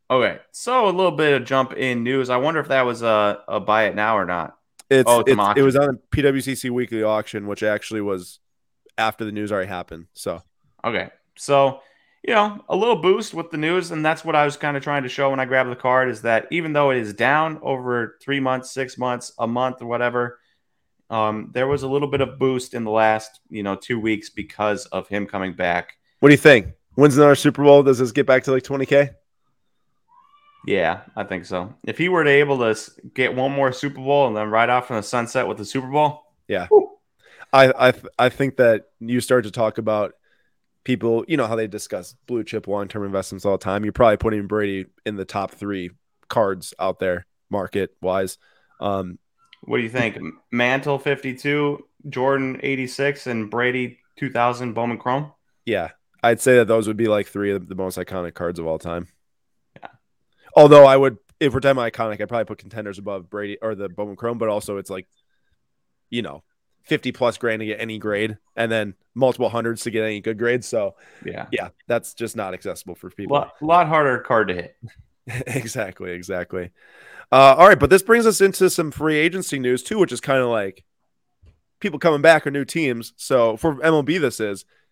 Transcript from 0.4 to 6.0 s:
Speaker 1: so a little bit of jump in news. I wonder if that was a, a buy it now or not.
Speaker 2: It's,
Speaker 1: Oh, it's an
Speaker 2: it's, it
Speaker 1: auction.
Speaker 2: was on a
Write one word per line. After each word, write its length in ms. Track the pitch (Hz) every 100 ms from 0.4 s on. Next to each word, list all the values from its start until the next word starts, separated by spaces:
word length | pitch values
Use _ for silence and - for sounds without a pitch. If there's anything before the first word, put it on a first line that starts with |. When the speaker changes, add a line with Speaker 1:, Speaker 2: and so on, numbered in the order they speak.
| _
Speaker 1:
so 360 | - 240 254 202
a 20 |
little 220 | 180 185
bit 280 | 151 151 135
of 60 | 120
jump 280 | 135 127
in 280 | - 131 120
news. 260 | 120 135 123
I 100 | 123
wonder 220 | 147 160
if 80 | 143
that 140 | 135
was 200 | 123 117
a, 400 | 117 107 104 - -
a 140 | 101
buy 240 | 92 110
it 100 | 104
now 220 | 98 107 107
or 60 |
not. 320 | 90 87 80 - _ _ -
Speaker 2:
It's, 180 | 135 120
Speaker 1:
Oh, 120 | 120
it's 100 | 131
an 20 |
Speaker 2:
it's, 60 | 107
it 40 |
Speaker 1:
auction. 220 | 101 131
Speaker 2:
was 120 | 135 135
on 120 | 143
a 40 | 123